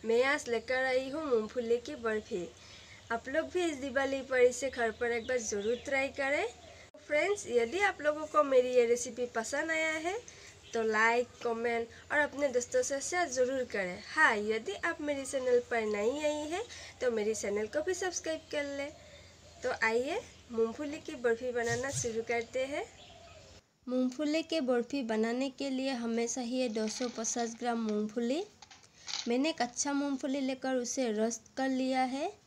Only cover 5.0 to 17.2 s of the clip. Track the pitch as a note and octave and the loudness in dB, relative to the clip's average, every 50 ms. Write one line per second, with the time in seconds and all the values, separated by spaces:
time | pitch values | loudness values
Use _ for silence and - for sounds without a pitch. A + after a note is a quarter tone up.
5 | A#3+ A#3 A#3 A#3+ A3 B3 B3+ B3 A3 - A3 G3+ G3+ A3 A#3+ A#3 - D4 C#4 C4+ | -2 0 0 -2 -2 0 -2 -2 -2 -2 -4 -2 0 0 -2 -2 -2 -2 0 0
6 | C4+ C#4 B3+ - C#4 C4+ C#4+ D#4+ G4 A#4+ - - - - - - - - - - | 0 -2 -2 -2 -2 0 0 0 0 -2 -6 -12 -20 -20 -20 -20 -20 -20 -20 -20
7 | - - D4 D4 E4 F#4+ G#4 G#4 - - A#3+ A#3+ A#3 A3+ C4+ F#4 G4+ G4 F#4 - | -6 0 2 2 2 2 0 -2 -2 0 2 2 2 2 2 2 2 2 2 2
8 | D4 D4+ D4+ D4+ D#4 D4+ - D4+ D4 C#4 C4 B3+ B3 B3+ B3 B3 A#3+ A#3 A#3+ A#3+ | 0 0 0 0 -4 2 4 4 4 8 6 6 6 8 6 6 6 6 4 2
9 | - C4 A3 - B3 A#3+ - A#3 A3+ - C#4 C#4+ D#4+ D#4+ D#4+ D#4+ D#4+ D#4+ D#4 D#4+ | 0 -6 -4 -4 -4 -2 -2 -4 -4 -2 -2 -2 0 0 0 0 0 0 -2 -2
10 | D#4 F4 F#4+ A#4+ A#4+ - - - - - - - - - - A#3 A3+ A3 A3 G#3+ | -2 -2 -4 -4 -8 -12 -20 -18 -20 -20 -20 -20 -18 -6 -2 0 0 2 4 6
11 | A3 A3+ A#3 A#3+ B3 A#3+ - - - A#3+ A#3 A3+ A#3 A#3+ A#3 A#3 A#3 A#3 - - | 6 6 6 4 2 -2 -6 -6 -4 -4 -2 0 0 0 0 0 -2 -6 -10 -20
12 | - - - D4 D4 C#4+ - C4+ D4 C#4 A#3+ B3 A#3+ - - B3+ B3+ - C#4 C#4 | -8 -2 2 2 2 2 0 0 0 2 2 0 -2 2 0 0 2 2 -2 -4
13 | C#4 - F4+ F4+ F4 C#4+ B3+ C4 B3+ B3 C4+ C4 B3 - - G3+ F#3+ F3+ F3+ G#3 | -4 -2 0 0 0 0 2 2 2 2 2 -2 -2 -2 -2 -2 -2 -2 -4 -8
14 | - - - D4+ D#4 C#4+ A3+ G#3 G#3 G#3+ A3 A3 A3 - G4+ - - E4+ E4 E4 | -10 -6 2 4 6 6 6 2 0 0 -2 -2 -2 -6 -8 -2 -2 -4 -2 -2
15 | D4+ D4 C#4+ C#4 C4+ C4 - C4+ B3+ B3+ B3 B3 A#3+ - A#3+ A3+ A3 G#3+ G#3 G3+ | -2 -4 -2 -2 -4 -4 -4 -2 2 4 4 4 4 2 -2 0 0 0 0 2
16 | G3+ A#3 C#4 D4 D4+ D4 D4+ D4+ D4+ D4+ E4 F#4 A#4+ - - - - - - - | 0 0 0 2 0 0 0 0 -4 -4 -4 -4 -6 -8 -12 -14 -16 -16 -8 -2
17 | C4 B3+ A#3 A3 | -2 0 0 2